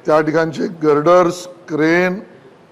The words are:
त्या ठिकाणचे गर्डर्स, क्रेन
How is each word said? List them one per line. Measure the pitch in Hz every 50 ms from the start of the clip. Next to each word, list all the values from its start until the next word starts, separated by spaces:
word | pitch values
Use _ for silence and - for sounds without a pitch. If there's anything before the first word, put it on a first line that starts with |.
| -
त्या | 135 151 156
ठिकाणचे | 156 156 147 165 165 165 139 208 247 226 180 165
गर्डर्स, | 151 151 147 147 147 170 175 180 180 170 170 - - - - - - -
क्रेन | 156 143 151 160 170 175 180 185 185 208 226 - - - - - - _ _ _